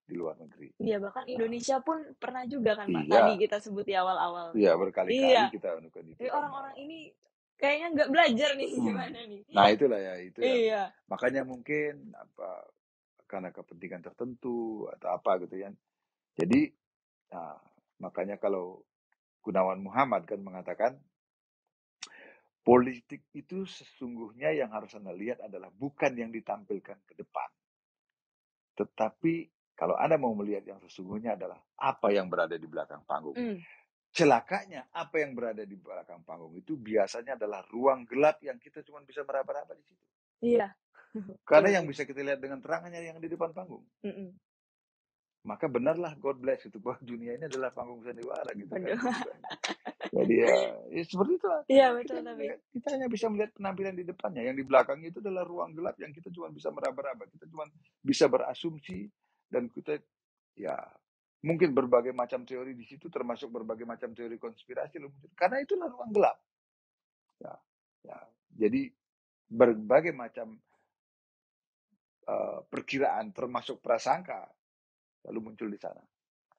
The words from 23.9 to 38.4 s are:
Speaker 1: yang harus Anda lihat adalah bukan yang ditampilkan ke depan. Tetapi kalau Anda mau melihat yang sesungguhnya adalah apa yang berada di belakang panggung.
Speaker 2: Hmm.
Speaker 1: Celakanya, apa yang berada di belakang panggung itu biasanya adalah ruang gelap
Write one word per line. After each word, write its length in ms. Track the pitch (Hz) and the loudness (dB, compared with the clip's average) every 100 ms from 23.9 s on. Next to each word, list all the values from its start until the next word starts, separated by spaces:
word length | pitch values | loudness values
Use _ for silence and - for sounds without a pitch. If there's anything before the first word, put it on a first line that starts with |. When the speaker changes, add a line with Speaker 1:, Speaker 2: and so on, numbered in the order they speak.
| - 127 117 110 117 151 | -14 -12 -10 -12 -4 -2
Speaker 1:
yang 200 | 151 117 107 | 0 -2 -4
harus 160 | 104 110 | -10 -14
Anda 200 | 95 90 | -12 -8
lihat 240 | 110 120 | -6 -6
adalah 320 | 110 95 92 | -10 -14 -16
bukan 440 | 92 143 - 143 120 | -10 -10 0 0 0
yang 120 | 113 113 | -6 -8
ditampilkan 640 | - 107 98 98 - 98 _ | -8 -8 -6 -8 -8 -20 _
ke 80 | - | -18
depan. 320 | - 73 62 _ _ _ _ _ _ _ _ _ _ _ _ - | -8 -6 -8 _ _ _ _ _ _ _ _ _ _ _ _ -6
Tetapi 720 | 208 - 214 - 165 165 - _ _ | -6 -2 -2 0 -2 -2 -6 _ _
kalau 220 | - 170 - | -4 0 2
Anda 240 | 151 156 | 4 4
mau 160 | 123 104 | 2 -2
melihat 320 | 104 98 98 | -4 -4 -6
yang 160 | 98 | -18
sesungguhnya 560 | 90 - 92 107 113 101 | -18 -14 -10 -6 -4 -4
adalah 180 | 90 87 _ - | -6 -12 _ -4
apa 320 | 135 - 107 | -2 2 2
yang 160 | 101 92 | 2 2
berada 320 | 87 82 82 | 0 0 -2
di 80 | 80 | -6
belakang 400 | 78 73 73 - | -8 -8 -10 -6
panggung. 320 | 73 78 240 | -6 -4 -6
Speaker 2:
Hmm. 180 | 240 185 165 - _ _ _ | -4 -6 -12 -20 _ _ _
Speaker 1:
Celakanya, 800 | - 151 120 - 190 196 147 - | 4 6 6 2 -8 -6 -16 -12
apa 300 | 170 160 160 | -10 -4 -2
yang 80 | 143 | -2
berada 320 | 120 117 110 | -4 -6 -6
di 160 | 101 98 | -10 -14
belakang 480 | 87 92 85 85 82 | -14 -14 -14 -18 -16
panggung 260 | 85 80 85 | -16 -14 -16
itu 160 | - 151 | -10 -10
biasanya 640 | 107 110 95 117 120 123 | 0 2 2 -2 -8 -6
adalah 240 | 104 101 90 | -6 -6 -8
ruang 320 | 113 135 131 | 2 2 2
gelap 400 | 117 127 151 151 | -2 4 4 2